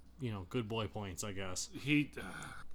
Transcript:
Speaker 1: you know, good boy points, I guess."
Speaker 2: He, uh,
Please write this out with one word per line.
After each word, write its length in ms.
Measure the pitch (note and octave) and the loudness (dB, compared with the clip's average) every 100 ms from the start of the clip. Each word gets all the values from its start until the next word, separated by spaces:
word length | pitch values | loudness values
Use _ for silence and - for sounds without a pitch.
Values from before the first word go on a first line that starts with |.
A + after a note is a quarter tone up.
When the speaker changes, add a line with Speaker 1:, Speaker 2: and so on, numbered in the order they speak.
| - - | -16 -4
Speaker 1:
you 120 | A#2+ | -2
know, 160 | G#2 F2+ | -2 0
good 180 | B2+ G#2+ | 0 2
boy 200 | A2+ G#2 | 2 2
points, 360 | - G2+ F2+ | 0 -4 -2
I 100 | G#2+ | -2
guess." 360 | F#2+ F#2+ F#2 - | 0 0 0 -2
Speaker 2:
He, 360 | - C3+ D3 C#3 - | -2 6 6 6 -2
uh, 40 | F#2+ F#2 - - - | -6 -6 -6 -6 -4